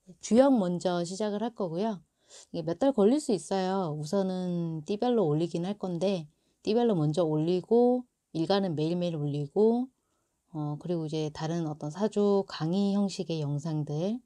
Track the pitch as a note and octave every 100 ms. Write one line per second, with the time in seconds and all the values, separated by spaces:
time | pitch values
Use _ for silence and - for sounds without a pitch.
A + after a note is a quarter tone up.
0 | - - - A3 C#4 B3 F3+ F3 F#3 F3
1 | E3+ F#3+ G#3+ G#3 A3+ A3 F#3 E3 A3+ G3
2 | - _ _ - - E3+ D#3+ E3+ C4+ -
3 | G3 D4 - G3 - G3 F#3 G3 E3+ D3+
4 | D3+ G3+ F#3+ F#3 F3+ F3 E3+ D#3+ D#3 G#3
5 | B3 A#3 E3 D3+ E3+ E3+ F3+ G3+ F#3 E3+
6 | F#3 F#3 D3+ _ _ _ - A3 A#3+ F3+
7 | D3+ D#3 D#3+ D#3 D#3+ F3+ F3 A#3 B3 B3+
8 | - _ _ E3 E3 G3 F#3+ D3+ D#3 F3
9 | F3 D#3+ D3 C#3+ C#3+ F#3+ A3 A#3+ C4 _
10 | _ _ _ _ _ D#3 D3 D3 E3+ F3
11 | D#3 D#3 D3+ - D#3 E3+ D#3 D#3 D3+ E3
12 | G#3+ G#3 G3+ G3 G3 - D#3 F#3+ G3+ G3+
13 | G3 - E3+ E3 C#3+ C#3+ D#3+ D#3 D3 D3
14 | F#3+ A#3+